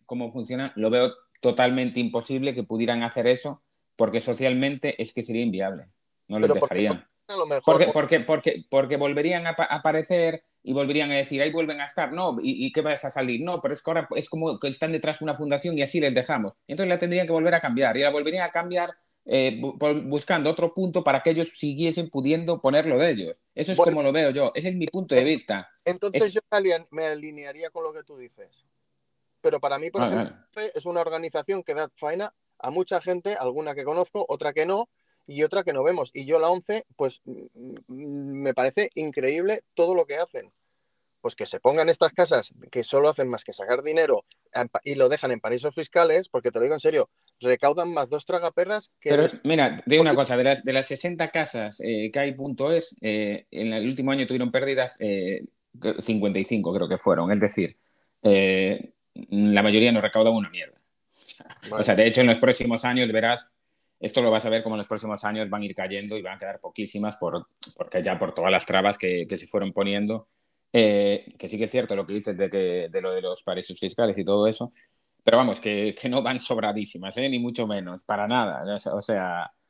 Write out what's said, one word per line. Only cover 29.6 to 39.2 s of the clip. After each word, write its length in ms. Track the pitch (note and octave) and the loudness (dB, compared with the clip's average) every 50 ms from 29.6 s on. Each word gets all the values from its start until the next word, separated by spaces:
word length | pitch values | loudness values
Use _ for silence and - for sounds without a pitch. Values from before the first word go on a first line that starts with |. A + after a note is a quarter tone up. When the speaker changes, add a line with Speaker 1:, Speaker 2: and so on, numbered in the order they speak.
| C#3+ C#3 C#3 C#3 | 0 -2 -2 -2
Speaker 2:
mí, 140 | D#3 E3+ | -4 -6
por 100 | - - | -2 0
Speaker 1:
Ah, 60 | B2 G#2+ | 0 0
Speaker 2:
ejemplo, 280 | F#2+ A#2 G#2+ - - - _ _ _ | 0 0 -2 -4 -8 -14 _ _ _
Speaker 1:
vale. 160 | - G#4+ G#3 - | -8 -8 -6 -6
Speaker 2:
es 120 | D3+ C#3+ F3 | -8 -6 -4
una 140 | F3 F3 | -2 -2
organización 600 | E3 D#3+ D#3+ D#3+ E3 D#3+ - D#3 D3 - G3 F#3+ | 0 0 -2 -4 -4 -4 -4 -4 -2 -2 -4 -4
que 140 | F3 - D3+ | -4 -4 -4
da 140 | D3+ D#3 C#3+ - | -4 -4 -6 -6
faena 380 | _ D#3 D3 E3 F#3 G#3 G#3 - _ _ _ _ - | _ -6 -4 -4 -4 -4 -6 -10 _ _ _ _ -10
a 140 | - B2+ | -8 -4
mucha 280 | D3 F3+ F#3 - G3 F3 | -2 -2 -2 0 -2 -2
gente, 340 | - F#3 F3+ F3+ F3 G3+ G#3 - | -2 -2 -4 -2 -2 -4 -4 -4
alguna 360 | C3 B2+ B2+ D3+ D#3 D3+ C#3 | -4 -4 -4 -4 -4 -6 -6
que 80 | C#3+ C3 | -6 -6
conozco, 420 | C#3+ D#3 F3 F3+ - - G#3 F3+ - | -2 0 0 0 -2 -2 -4 -4 -2
otra 240 | - C#3 D3 D3 | -4 -4 -4 -2
que 140 | C#3+ D#3 D#3 | 0 0 0
no, 240 | F3 G3 G#3 A#3+ - _ _ _ _ _ _ _ - | 0 0 -2 -2 -4 _ _ _ _ _ _ _ -12
y 140 | C#3+ C#3+ | -2 0
otra 220 | D#3 D#3 - G3 F#3 | 0 2 2 0 0
que 100 | F3+ C#3+ | 0 0
no 100 | C3+ C3+ | 2 2
vemos. 280 | D#3+ F3+ E3 C3 - - | 2 2 0 -2 -4 -6
Y 120 | C#3 C3+ | -10 -2
yo 140 | C3 D#3+ E3 | 0 2 4
la 100 | D#3+ E3 | 4 4
once, 360 | F#3 F#3 - - G#3 A3 - _ _ | 2 0 0 -4 -4 -4 -6 _ _
pues, 260 | - C#3+ C3 - - _ | -4 -2 -2 -2 -6 _
mm, 200 | - B2+ - - - _ A2+ B2 C3 - - - - | -16 -16 -14 -16 -18 _ -20 -18 -16 -16 -16 -16 -16
mm, 540 | B2+ C3 D3 D3 C#3+ C#3+ C#3 C#3 C3+ C#3 C#3 | -16 -14 -12 -10 -10 -10 -8 -8 -8 -4 -2
me 100 | C3+ B2 | -2 0
parece 380 | B2+ B2+ C3+ - G#3 G#3 - - | 0 0 0 0 0 -2 -2 -4
increíble 680 | - D#3 D3+ C#3 D3 | -6 -8 -6 -4 -2